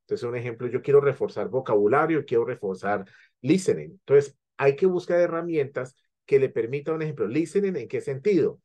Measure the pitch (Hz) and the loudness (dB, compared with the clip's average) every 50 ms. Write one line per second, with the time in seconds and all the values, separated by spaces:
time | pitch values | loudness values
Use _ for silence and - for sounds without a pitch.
0 | _ - 107 - 123 120 123 123 117 123 113 - 123 120 113 127 - 143 135 143 | _ -8 -6 -6 -6 -6 -6 -6 -6 -8 -8 -6 -6 -6 -6 -4 0 4 4 6
1 | 139 139 135 - 107 98 - 110 98 92 104 131 131 - 113 104 104 104 120 147 | 6 4 0 -2 -4 -6 -4 -6 -6 -4 -4 -4 -2 2 2 4 4 4 4 4
2 | 160 160 165 143 135 - 120 117 117 123 123 - - 98 95 92 95 101 104 98 | 2 2 0 -2 -2 0 0 0 0 0 -4 -6 -6 -8 -6 -6 -4 -4 -4 -4
3 | 95 - _ _ _ _ _ _ - 131 175 190 - - 101 78 76 80 90 - | -6 -10 _ _ _ _ _ _ 0 0 2 2 2 0 -2 -2 -2 -12 -16 -12
4 | _ - 135 143 139 - _ _ _ _ _ - 135 139 139 - 190 185 180 175 | _ 4 4 4 4 2 _ _ _ _ _ 0 0 0 2 2 2 0 0 0
5 | 175 - 175 175 175 170 165 165 170 175 165 151 135 127 - 131 127 131 _ _ | -2 0 0 2 2 0 0 -4 -6 -4 -2 -2 -2 -4 -4 -8 -8 -10 _ _
6 | _ _ _ _ _ - 143 135 131 127 - 120 113 117 135 143 143 160 160 160 | _ _ _ _ _ 2 2 2 2 2 0 -2 -4 -4 -4 -6 -4 -4 -4 -4
7 | 156 156 143 113 104 101 123 156 170 160 - 202 196 190 180 143 113 - - 123 | -4 -6 -4 -4 -4 -2 -2 -2 -2 -2 -2 -2 -2 -2 -2 -4 -6 -6 -8 -6
8 | - 143 135 131 - 208 196 160 117 92 - - | -6 -6 -8 -4 0 2 2 2 2 0 -2 -6